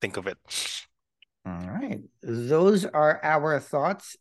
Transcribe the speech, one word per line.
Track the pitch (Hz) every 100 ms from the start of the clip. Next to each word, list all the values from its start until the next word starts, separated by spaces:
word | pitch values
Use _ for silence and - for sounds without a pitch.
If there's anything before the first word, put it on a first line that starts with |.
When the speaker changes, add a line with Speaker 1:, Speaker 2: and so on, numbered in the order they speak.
Speaker 1:
think | 107 98
of | 95
it. | 92 _ - - - - _ _ _ _ _ 95
Speaker 2:
All | 87 90
right. | 196 262 - - _
Those | - 117 120 156 190 208
are | 202 151 151 156
our | 156 156 151 143
thoughts | - 147 151 202 - -